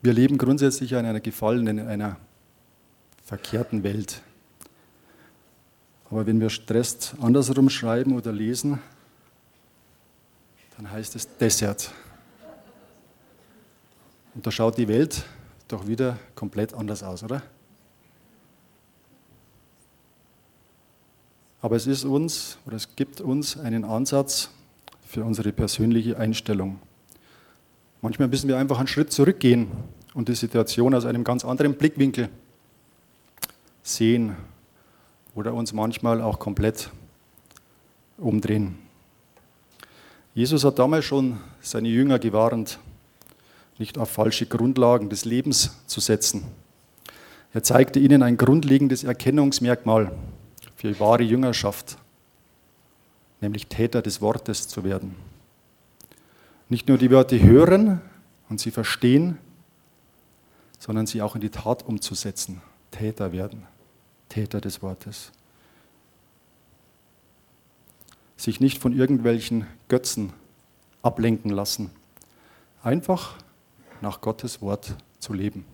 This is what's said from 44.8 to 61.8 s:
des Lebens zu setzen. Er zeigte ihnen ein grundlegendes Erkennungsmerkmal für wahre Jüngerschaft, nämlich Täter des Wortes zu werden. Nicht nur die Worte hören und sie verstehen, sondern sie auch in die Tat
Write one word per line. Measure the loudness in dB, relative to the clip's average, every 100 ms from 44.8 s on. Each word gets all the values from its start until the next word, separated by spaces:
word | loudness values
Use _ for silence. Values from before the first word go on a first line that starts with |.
| 4 4 0
des | -6 -2
Lebens | -2 0 0 -2 -6 -10
zu | -6
setzen. | 0 0 0 -4 -10 -16 _ _ _ _ -20 -20 -20 -20 _
Er | -4
zeigte | 4 4 6 6
ihnen | 8 8
ein | 6 4
grundlegendes | 6 4 6 4 4 0
Erkennungsmerkmal | -2 -2 2 4 2 2 0 0 4 2 2 -4 -12 -16 -20 -20 -20 -10
für | -8 0
wahre | 4 4
Jüngerschaft, | 4 2 2 0 -4 -6 -14 -18 _ _ _ _ _ _ _ _ _ _ _ _ _ _
nämlich | -6 -6 -8
Täter | -2 0 0
des | -4 -2
Wortes | -2 -2 -4 -8 -8
zu | -6
werden. | -4 -4 -8 -14 -20 -20 _ _ _ _ _ _ -20 _ _ _ _ _ _
Nicht | -4 2
nur | 4
die | 8
Worte | 8 8 8
hören | 10 10 10 6 4 2 -4 -20 _ _ _
und | -8
sie | -6
verstehen, | -4 -4 2 4 6 4 -4 -12 _ _ _ _ _ _ _ _ _ _ _ _ _
sondern | -6 -4 -2
sie | -4
auch | -4
in | -4
die | -6
Tat | -6 -4 -4